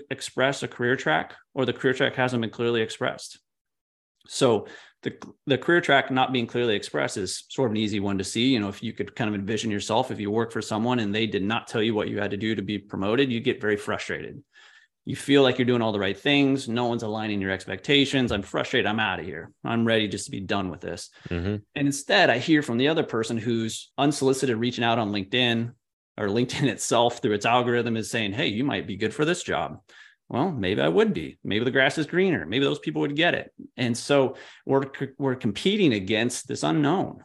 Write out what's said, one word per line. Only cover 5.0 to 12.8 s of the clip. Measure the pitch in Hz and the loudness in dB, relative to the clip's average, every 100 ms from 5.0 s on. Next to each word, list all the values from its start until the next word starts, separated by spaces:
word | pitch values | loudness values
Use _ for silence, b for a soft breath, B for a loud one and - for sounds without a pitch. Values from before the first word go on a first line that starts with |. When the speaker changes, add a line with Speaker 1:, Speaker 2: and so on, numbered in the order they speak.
Speaker 1:
the, | 123 - - - - | -12 -10 -18 -14 -2
the | 127 | 0
career | - 170 | 4 2
track | 170 139 - | 6 4 4
not | 131 123 | 0 2
being | 131 117 | 0 -2
clearly | 131 120 101 | 0 0 0
expressed | - 147 135 113 | -2 -4 -2 -2
is | 92 - - | -6 -6 -8
sort | - 123 | -2 0
of | |
an | 107 | 0
easy | 110 104 | -2 -2
one | 101 98 | -2 -2
to | |
see. | 92 - 127 | -2 0 2
You | 123 | 2
know, | 101 | 0
if | 101 | -4
you | 113 | -10
could | - 101 - | -6 -8 -4
kind | 110 | -2
of | 101 | -2
envision | 98 107 110 | -4 -4 -2
yourself, | 101 - 110 131 | -4 0 0 0
if | 104 | -4
you | 101 | -2
work | 110 113 | -2 -2
for | 113 | -4
someone | - 107 117 123 | -4 -2 0 0
and | 104 | 0
they | 104 110 | 0 0
did | 98 | 0
not | 98 117 - | -2 -2 -4
tell | 120 | -2
you | 113 | 0
what | 107 98 | 0 -2
you | 107 | -2
had | 104 | -4
to | 98 | -2
do | 110 104 | -2 -2
to | |
be | 98 | -4
promoted, | 104 | -6